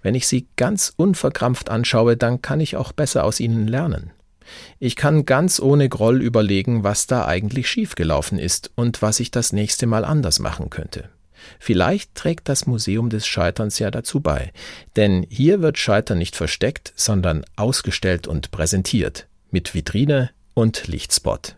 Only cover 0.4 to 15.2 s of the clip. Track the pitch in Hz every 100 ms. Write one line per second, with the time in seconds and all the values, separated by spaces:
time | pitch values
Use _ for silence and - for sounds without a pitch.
0.4 | - - 127 208 - - 180 180 139 -
1.4 | 120 123 - 113 120 120 117 117 117 123
2.4 | - 147 156 - - - 143 - 80 -
3.4 | 113 117 107 127 165 76 - _ _ _
4.4 | - - - - 127 - 143 156 139 135
5.4 | 180 - 135 147 135 - 110 127 120 117
6.4 | 104 98 95 117 101 104 - 123 67 90
7.4 | 104 127 123 - 214 - 82 73 - 101
8.4 | 80 - - - 120 - 107 - 120 123
9.4 | 117 104 104 - 120 110 - 151 104 -
10.4 | - - - - - - - _ _ _
11.4 | - - - 95 92 196 - - 156 165
12.4 | - 135 - 113 110 107 120 107 - -
13.4 | 87 - 107 - 104 110 - 139 147 73
14.4 | 71 - - - - - 104 92